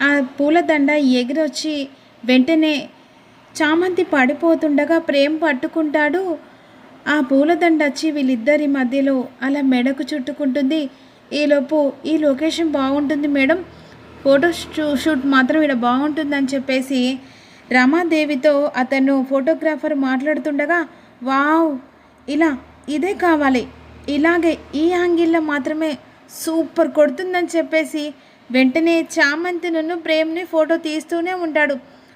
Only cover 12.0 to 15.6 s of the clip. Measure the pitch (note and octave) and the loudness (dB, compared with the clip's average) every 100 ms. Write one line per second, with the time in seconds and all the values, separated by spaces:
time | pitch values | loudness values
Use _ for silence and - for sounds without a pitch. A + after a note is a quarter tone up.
12 | - D#4 D4+ C4 D#4+ D#4 E4 C#4 C4+ C#4 | -2 0 2 0 -2 -2 -2 0 0 0
13 | C#4 D4+ D4 C#4 C4+ F4 E4+ - - - | 0 -2 0 0 2 0 -4 -16 -20 -20
14 | - - C4+ C#4 E4+ E4 - - D4+ C#4 | -20 -4 2 4 2 -2 -6 -4 -2 0
15 | D#4+ D4 C#4 C4+ B3+ D#4 | 0 0 2 2 4 2